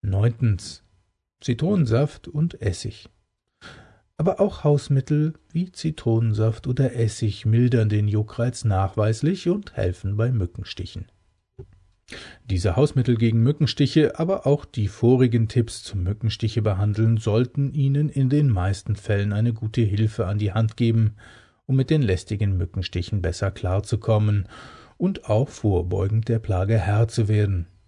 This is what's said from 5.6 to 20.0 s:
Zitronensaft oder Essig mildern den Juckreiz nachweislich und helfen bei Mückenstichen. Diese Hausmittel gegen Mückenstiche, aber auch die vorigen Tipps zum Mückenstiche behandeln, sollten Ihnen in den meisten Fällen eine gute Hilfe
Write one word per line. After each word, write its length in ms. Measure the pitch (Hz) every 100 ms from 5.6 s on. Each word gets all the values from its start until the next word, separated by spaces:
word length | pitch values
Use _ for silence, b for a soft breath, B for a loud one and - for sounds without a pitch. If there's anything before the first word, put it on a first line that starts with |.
| 180
Zitronensaft 960 | - 160 151 - 113 113 107 110 110 -
oder 260 | 127 131
Essig 500 | 120 113 - 110 101
mildern 440 | 107 113 123 120 107
den 180 | 104 104
Juckreiz 560 | 107 110 - 120 -
nachweislich 840 | 113 95 98 - 107 110 143 190 -
und 260 | 196 208
helfen 420 | - 95 90 95 104
bei 140 | 120
Mückenstichen. 800 | 123 90 - - - 92 - - _ _ _ _ _ - - _ _ _ B B B
Diese 320 | - 95 92 85
Hausmittel 400 | 147 - 127 120
gegen 260 | 117 113
Mückenstiche, 760 | 117 147 147 - 139 - 147 -
aber 280 | 165 196 -
auch 180 | 147
die 240 | - - 104
vorigen 600 | - 117 127 127 117 113
Tipps 340 | - 113 -
zum 200 | - 98
Mückenstiche 580 | 90 104 110 - 110 -
behandeln, 560 | 107 95 104 104 110 113
sollten 560 | 110 107 127 - 139
Ihnen 360 | 147 139 139 151
in 200 | - 131
den 220 | 147 147
meisten 460 | 104 90 98 - 104
Fällen 360 | - 101 101
eine 220 | 104 117
gute 260 | 113 110 117
Hilfe 460 | 110 104